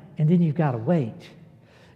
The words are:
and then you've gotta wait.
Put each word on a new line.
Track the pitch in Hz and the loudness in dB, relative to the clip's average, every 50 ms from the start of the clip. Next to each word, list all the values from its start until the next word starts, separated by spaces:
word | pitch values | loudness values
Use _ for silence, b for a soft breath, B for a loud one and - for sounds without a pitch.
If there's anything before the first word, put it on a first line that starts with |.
| - - - - | -20 -16 -4 -2
and | 156 151 | 2 2
then | 180 175 | 4 2
you've | 175 160 135 | 2 0 0
gotta | - 156 143 123 113 | 0 -2 -2 -2 -2
wait. | 113 143 180 165 123 110 95 90 - - - - - - - - b b b b b b b | -2 0 0 0 0 -2 -6 -12 -18 -20 -20 -20 -20 -20 -20 -20 b b b b b b b